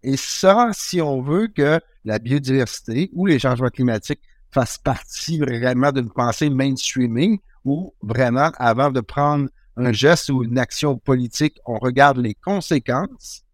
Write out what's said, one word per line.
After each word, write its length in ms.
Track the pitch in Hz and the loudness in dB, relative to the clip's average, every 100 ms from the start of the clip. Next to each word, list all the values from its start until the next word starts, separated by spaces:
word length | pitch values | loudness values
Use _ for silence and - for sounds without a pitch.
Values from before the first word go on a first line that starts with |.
Et 140 | 131 135 | -2 -4
ça, 540 | - - 190 208 240 | -4 2 4 4 2
si 280 | 202 - 180 | -2 -4 -2
on 220 | 151 135 | 0 -2
veut 240 | 131 170 220 | 0 0 0
que 340 | - 143 160 _ _ | 0 2 2 _ _
la 140 | 110 107 | -4 -4
biodiversité 880 | 117 143 131 135 117 - - 117 190 | 0 -2 0 0 0 -6 -6 -4 -4
ou 100 | - | -2
les 140 | 190 139 | 2 2
changements 320 | 131 123 127 | 2 0 -2
climatiques 500 | - 123 110 - 147 - _ - | 0 0 0 -6 -10 -10 _ -4
fassent 280 | 139 117 - | -2 -2 -4
partie 600 | - 123 - - - 160 | -4 -4 -8 -12 -6 -2
vraiment 540 | 139 120 127 123 143 | -2 0 0 2 2
d'une 180 | 135 120 | 0 -4
pensée 400 | - 120 - 151 | -2 -2 0 0
mainstreaming, 880 | 131 135 131 - 131 123 113 185 208 _ _ | 0 0 -2 -4 -2 -2 0 0 0 _ _
où 300 | 135 147 185 _ | -4 -4 -6 _
vraiment, 480 | 104 117 127 123 160 - | -6 0 0 2 0 2
avant 340 | 120 113 143 | 0 2 2
de 100 | 131 | 0
prendre 480 | 110 - 143 147 135 _ _ - | -4 -2 0 0 -2 _ _ -2
un 160 | 127 | 0
geste 380 | 107 139 170 - | 4 4 4 2
ou 120 | 131 | -2
une 160 | 117 123 | 0 -2
action 400 | 123 - 151 127 | -2 -2 -2 -2
politique, 640 | - 131 120 - 147 _ | 0 0 0 -2 -2 _
on 140 | - 113 | -10 -4
regarde 400 | 127 123 143 131 | 0 4 4 4
les 160 | 120 | -2
conséquences 1080 | 104 - 196 - 147 - 127 185 254 - - _ | -4 -4 -4 0 -2 0 -4 -4 -12 -20 -20 _